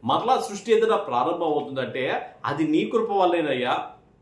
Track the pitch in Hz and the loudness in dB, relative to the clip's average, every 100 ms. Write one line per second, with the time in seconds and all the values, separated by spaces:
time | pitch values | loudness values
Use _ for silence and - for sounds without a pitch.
0 | 113 160 226 240 202 208 233 220 220 202 | -2 0 2 0 -2 -6 2 4 4 2
1 | - 123 156 170 165 147 123 131 117 131 | 0 0 0 0 0 -2 -2 -4 -4 -4
2 | 165 - - - 127 147 151 165 214 226 | -4 -4 -8 -8 -4 -2 2 2 2 0
3 | 208 196 180 170 151 127 123 160 - - | 0 2 4 2 0 0 0 -2 -4 -14
4 | _ _ | _ _